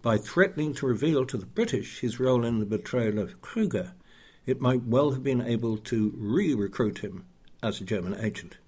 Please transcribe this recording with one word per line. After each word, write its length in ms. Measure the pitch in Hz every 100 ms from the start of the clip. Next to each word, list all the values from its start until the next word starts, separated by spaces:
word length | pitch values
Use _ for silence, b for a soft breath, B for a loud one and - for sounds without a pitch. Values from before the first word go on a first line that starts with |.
By 160 | - 110
threatening 560 | - - 190 190 151
to 120 | 135 135
reveal 380 | 113 147 151 131
to 100 | 120
the 100 | 92
British 540 | - 226 113 104 -
his 180 | 123 107
role 260 | 127 127
in 140 | 117 113
the 80 | 104
betrayal 520 | 107 - 127 113 104
of 220 | 92 -
Krüger, 520 | - - 214 101 90 - b b b b
it 160 | - 127
might 240 | 127 127
well 280 | 120 120 147
have 100 | 131
been 180 | 135 127
able 360 | 117 117 117 110
to 340 | - 117 107 -
re-recruit 840 | 104 135 196 123 98 - 110 92
him 260 | 104 95 - _ - -
as 180 | 110 95
a 40 |
German 320 | 92 104 90 101
agent. 360 | 110 - 78 -